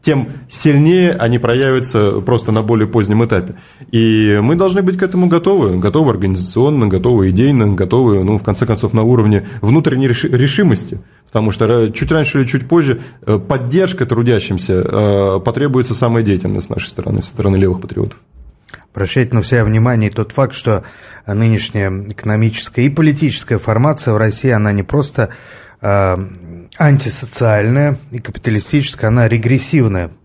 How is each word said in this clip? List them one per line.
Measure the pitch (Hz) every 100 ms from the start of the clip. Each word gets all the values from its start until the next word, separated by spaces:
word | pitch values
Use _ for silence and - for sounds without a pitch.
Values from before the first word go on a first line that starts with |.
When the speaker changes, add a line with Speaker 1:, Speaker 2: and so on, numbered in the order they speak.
Speaker 1:
тем | - 147 113 - -
сильнее | - 151 143 151 180 180
они | - 117 120
проявятся | 123 120 135 131 127 113 104 101
просто | 95 117 -
на | 110
более | 107 113 98
позднем | 117 101 104
этапе. | 117 104 90 - - - -
И | 117 113 110 107 104
мы | 107
должны | 170 190 185
быть | 185 185
к |
этому | 185 185 180
готовы. | 170 170 196 113 92
Готовы | 98 147 156
организационно, | 101 95 92 90 - 135 151 107
готовы | 92 104 120 95
идейно, | 92 131 139 104
готовы, | 95 92 117 127 101
ну, | 92 107
в |
конце | - 101
концов, | 110 107 104
на | 110
уровне | 110 123 107 101 98 117
внутренней | 101 143 160 131 135
реши-, | 120 -
решимости. | 127 135 139 196 101 - - - _ _
Потому | 113 110
что | 107 113
ра-, | 120 110
чуть | 107 -
раньше | 160 139 143
или | 127
чуть | 139 123
позже, | 170 143 120 - - -
э, | 107
поддержка | 92 139 123 156 190 185
трудящимся, | 123 113 120 113 - 95 - 92
э, | - 104 104 101 98 95
потребуется | 95 117 143 127 127
самая | 123 123 117
деятельная | 107 95 90 101
с | -
нашей | - -
стороны, | - - 104
со | -
стороны | - 101 95
левых | 95 90
патриотов. | - - 104 - _ - - - _ - _
Speaker 2:
Обращайте | - 98 - 120
на | 117
себя | - 123
внимание | 107 110 113 120 107
тот | 101 107
факт, | - 135
что | - - 104 - - - - -
нынешняя | 104 113 110 - 110 98 95 101
экономическая | 104 - 107 113 110 - -
и | 127
политическая | 143 156 147 151 - - 110
формация | - 110 139 151 -
в | 107
России, | 107 104 131
она | 113 104
не | 101
просто, | 95 143 143 - 107 - - - - _
э, | 104 101 95 92 95 92 85 85 - -
антисоциальная | 156 139 113 - 110 - 117 107 107 127 147 139 -
и | 120
капиталистическая, | - - - 107 - 147 139 - 110
она | 120 117
регрессивная | 113 110 131 - 165 117 95 85 -